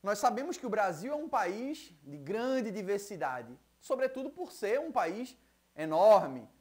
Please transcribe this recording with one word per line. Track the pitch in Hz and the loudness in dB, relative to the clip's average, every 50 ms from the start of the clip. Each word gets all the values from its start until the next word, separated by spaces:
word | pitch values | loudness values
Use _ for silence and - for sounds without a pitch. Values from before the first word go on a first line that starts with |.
| - | 0
Nós | 196 214 - | -2 -2 2
sabemos | - 254 220 226 277 339 339 | 2 2 2 2 -4 -4 -6
que | - - | -6 -4
o | 247 | -2
Brasil | 202 208 208 190 175 147 185 262 294 | 0 2 2 2 0 -4 -6 -6 -4
é | |
um | 302 302 311 | -4 -4 -2
país | - 240 202 175 190 214 247 277 311 - - - - - - | -2 0 0 0 -2 -4 -6 -6 -8 -8 -12 -20 -20 -20 -16
de | 139 143 | -16 -14
grande | 151 139 143 196 220 240 262 262 262 226 226 | -14 -8 -6 -4 -2 0 0 0 0 -2 -2
diversidade, | 190 214 196 185 202 202 202 - 208 165 151 139 127 123 120 113 123 - _ _ _ _ | -4 -6 -4 -2 -2 -4 -4 -8 -6 -4 -4 -4 -4 -6 -8 -12 -18 -20 _ _ _ _
sobretudo | - - 269 254 262 254 262 262 269 269 | -6 -4 -2 0 0 -2 -2 -4 -8 -8
por | 285 359 370 359 | -8 -8 -10 -10
ser | - - - 196 220 277 | -8 -4 -2 0 0 0
um | 320 330 | 0 0
país | 254 247 185 170 180 214 254 254 - _ _ _ _ _ _ _ _ | 0 0 0 0 -2 -6 -8 -10 -12 _ _ _ _ _ _ _ _
enorme. | - 156 160 156 160 190 220 214 190 160 139 135 123 113 - _ _ | -8 -4 0 4 6 10 10 10 10 8 2 -6 -8 -12 -14 _ _